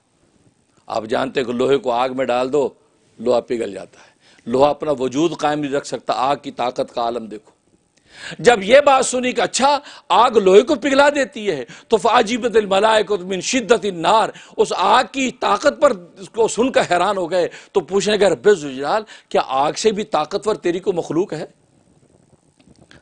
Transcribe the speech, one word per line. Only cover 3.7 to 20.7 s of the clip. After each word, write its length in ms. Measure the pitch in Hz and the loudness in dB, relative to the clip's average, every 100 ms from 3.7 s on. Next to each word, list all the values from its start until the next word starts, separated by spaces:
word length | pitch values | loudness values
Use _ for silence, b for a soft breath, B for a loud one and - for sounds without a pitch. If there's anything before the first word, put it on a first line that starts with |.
जाता 280 | 95 90 _ | -10 -16 _
है, 60 | _ _ b b - | _ _ b b -4
लोहा 220 | 127 143 | 2 2
अपना 220 | 143 151 | 2 -4
वजूद 440 | 135 127 131 170 147 | -4 -2 -2 -2 -2
कायम 240 | 151 151 | -2 -2
नहीं 120 | 143 | -2
रख 140 | 139 - | -4 -6
सकता। 280 | 120 - | -10 -6
आग 240 | 110 131 143 | -2 -2 -2
की 80 | 139 | -6
ताकत 400 | - 120 123 131 | -6 -6 -4 -6
का 100 | - | -4
आलम 260 | 117 120 110 | -4 -4 -10
देखो। 260 | 104 _ _ _ _ _ _ B B B 165 | -16 _ _ _ _ _ _ B B B 0
जब 220 | 185 233 | 2 2
ये 160 | 190 269 | 4 4
बात 220 | 285 262 233 | 6 2 0
सुनी 280 | 247 247 | -2 -4
कि 80 | 233 | -2
अच्छा 280 | - - 269 294 B B _ | -4 0 0 0 B B _
आग 260 | 185 240 208 | 2 4 4
लोहे 240 | 190 196 | 6 6
को 140 | 247 294 | 6 0
पिघला 340 | 294 269 285 | 2 4 4
देती 360 | 285 262 226 202 | 2 -4 -4 -6
है, 200 | 143 120 B _ | -6 -8 B _
तो 80 | 214 | 0
फ़ाजिबतिल 720 | 220 240 208 240 233 220 202 | 2 2 2 -2 0 0 2
मलाइकतु 580 | 190 220 220 208 202 185 | 2 4 2 0 -4 -4
मिन 160 | 190 | -6
शिद्दतिन 580 | - 262 202 226 202 175 | -2 -4 0 0 0 -2
नार, 340 | 165 214 175 B B - | 2 2 0 B B -2
उस 140 | 196 | -2
आग 320 | - 196 233 247 | 0 4 4 2
की 240 | 269 262 | -4 -4
ताकत 460 | - 208 202 294 - | -4 -2 0 0 2
पर 120 | 294 196 175 - | 2 2 -8 -20
उसको 280 | 190 220 220 | -12 -2 -2
सुनकर 340 | - 254 247 | 0 0 0
हैरान 360 | 180 175 185 196 | 0 0 0 -2
हो 100 | 175 | -2
गए। 220 | 185 156 B B | -2 -2 B B
तो 80 | 196 | -4
पूछने 320 | 147 196 190 | -2 -2 0
लगे, 160 | 214 196 | 2 2
"रब्बे 260 | 139 156 196 | 4 2 2
जुल 200 | 147 131 | 0 -6
जलाल, 280 | 143 208 208 B B | -4 -4 -4 B B
क्या 100 | 190 | -4
आग 340 | - 131 147 151 | -2 0 -2 0
से 160 | 220 | 0
भी 120 | 202 | 0
ताकतवर 520 | 208 151 151 196 202 214 | -4 -4 -2 -4 -4 -2
तेरी 240 | 175 | -2